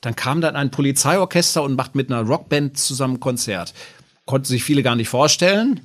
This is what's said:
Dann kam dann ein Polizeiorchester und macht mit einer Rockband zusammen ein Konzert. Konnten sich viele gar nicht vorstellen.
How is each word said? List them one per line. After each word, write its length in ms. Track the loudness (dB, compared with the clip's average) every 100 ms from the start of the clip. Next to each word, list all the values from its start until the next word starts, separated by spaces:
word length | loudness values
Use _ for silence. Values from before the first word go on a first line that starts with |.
Dann 160 | -6 -4
kam 240 | -2 0
dann 160 | 0 0
ein 140 | -4
Polizeiorchester 920 | 0 0 0 2 2 2 2 2 0
und 140 | 0 -2
macht 180 | -2
mit 160 | -2 -2
einer 120 | -2
Rockband 560 | 0 -2 0 -2 0 -2
zusammen 380 | -4 -2 -2 -2
ein 40 |
Konzert. 540 | -2 -4 -4 -6 -6 -14 -20 -20 _ _
Konnten 220 | -2 -2 0
sich 180 | -2
viele 180 | 2 2
gar 140 | 2 0
nicht 140 | 0
vorstellen. 720 | 2 2 4 4 4 2 -2